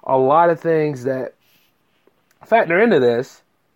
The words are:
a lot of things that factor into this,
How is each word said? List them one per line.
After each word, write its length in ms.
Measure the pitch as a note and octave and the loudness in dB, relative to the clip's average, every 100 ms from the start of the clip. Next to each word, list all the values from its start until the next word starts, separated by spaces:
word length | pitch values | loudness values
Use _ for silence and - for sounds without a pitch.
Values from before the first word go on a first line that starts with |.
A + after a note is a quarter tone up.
a 140 | - C3 | -4 0
lot 320 | C3 D#3 E3+ | 2 2 2
of 100 | E3 | 0
things 460 | E3 D#3+ D3+ C3 B2 | -2 -2 -2 -4 -6
that 280 | C3 B2 _ _ _ _ _ _ _ _ _ _ _ - | -6 -10 _ _ _ _ _ _ _ _ _ _ _ -2
factor 340 | A3+ D#3 F3 | 0 0 0
into 200 | A#3 D#3+ | 2 2
this, 420 | A#2+ A#2 C#3 - _ _ _ | 2 0 -6 -14 _ _ _